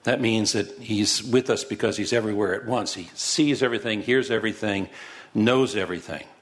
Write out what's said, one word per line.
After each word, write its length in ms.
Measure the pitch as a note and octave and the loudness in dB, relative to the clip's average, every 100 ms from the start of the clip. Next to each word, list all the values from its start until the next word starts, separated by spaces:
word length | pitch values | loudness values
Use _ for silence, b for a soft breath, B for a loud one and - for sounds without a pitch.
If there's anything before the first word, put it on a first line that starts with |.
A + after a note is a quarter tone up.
That 180 | - C3+ | 0 0
means 320 | A#2 A2 G#2 | 2 2 2
that 260 | A2 G2+ - | 0 -2 -8
he's 440 | - G#2 G#2 - | -4 0 2 0
with 260 | G#2+ B2+ - | 2 2 4
us 140 | G#2+ | -2
because 340 | - G#2 A2 G2 | -2 -2 -2 0
he's 160 | G2 | 0
everywhere 400 | A#2+ A2 G2+ G2 | 0 0 0 0
at 120 | F#2 A2 | -2 -2
once. 280 | B2 G2 | -2 -2
He 160 | F#2+ E2 - | -8 -12 -6
sees 480 | - - D3 B2+ | -2 2 2 4
everything, 380 | B2+ A#2 A#2 G#2+ | 2 0 -2 -2
hears 280 | G2 C3+ A#2+ | 2 2 2
everything, 580 | A2+ A2 G2+ G#2 G2 F#2+ B B B B | 0 0 -2 -2 -2 -4 B B B B
knows 420 | A2 A2 C3 C3 G#2+ | 2 4 4 4 0
everything. 500 | F2+ F2 - D#2 - - | -2 -4 -8 -12 -12 -20